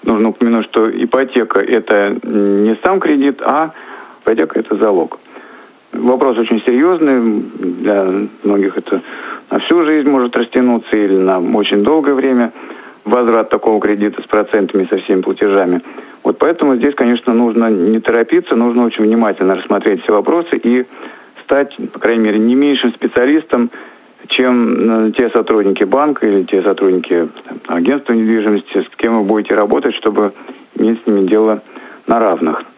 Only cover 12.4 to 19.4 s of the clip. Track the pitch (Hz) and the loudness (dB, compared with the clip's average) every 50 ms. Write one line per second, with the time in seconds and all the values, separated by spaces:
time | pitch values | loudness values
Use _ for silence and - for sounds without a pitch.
12.4 | 120 117 - - - - - - - - - - _ 104 113 123 123 117 117 113 | 0 0 -4 -10 -18 -18 -18 -18 -20 -20 -20 -14 _ -2 0 0 2 2 2 0
13.4 | 107 - - 107 - 113 110 107 - 101 104 101 104 104 - - - - - 107 | 0 0 -2 -2 0 2 0 2 2 0 0 0 0 -2 -2 -6 -8 -2 -2 -2
14.4 | 104 - - 110 98 85 - 98 95 - - 95 90 - 104 92 90 - 95 - | 0 0 0 0 0 0 0 -2 0 0 -2 -4 -2 0 0 0 0 -2 -2 -2
15.4 | 104 104 98 98 95 87 87 87 - - - - - - - - _ - - - | 0 0 2 2 2 2 0 -2 -4 -8 -18 -18 -20 -20 -20 -6 _ -4 -2 0
16.4 | - 147 170 170 - 143 135 120 117 143 143 - 131 120 123 117 - - 120 117 | 0 0 0 0 0 0 2 2 0 0 0 0 0 0 0 0 0 0 0 2
17.4 | 120 117 110 113 117 113 110 95 85 98 110 113 110 - 117 117 113 113 - 175 | 2 2 2 0 2 2 2 0 2 2 0 0 0 0 0 0 2 2 2 0
18.4 | 175 - - 117 117 120 120 120 123 117 110 - 110 107 113 117 113 107 95 - | 0 0 0 0 0 2 2 2 0 0 0 0 0 2 2 2 2 0 0 0